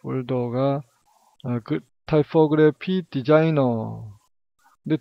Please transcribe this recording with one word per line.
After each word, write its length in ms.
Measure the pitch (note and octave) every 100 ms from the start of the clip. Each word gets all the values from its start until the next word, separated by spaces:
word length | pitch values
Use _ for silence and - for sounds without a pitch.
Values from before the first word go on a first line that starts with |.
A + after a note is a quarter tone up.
폴더가, 840 | C3+ C3 B2 B2+ B2 A#2+ C#3 C#3 - _ _ _ _ _
아, 160 | C3+ A#2+
그 160 | - D3+ - _ -
타이포그래피 1000 | D#3 D3 E3 D#3 D3+ D#3 D3 - F#3 E3+
디자이너. 1080 | C#3 B2 D#3 D#3+ D3+ C3 A2+ A2 A2 A2 G2+ _ _ _ _ _ _
근데 120 | - D#3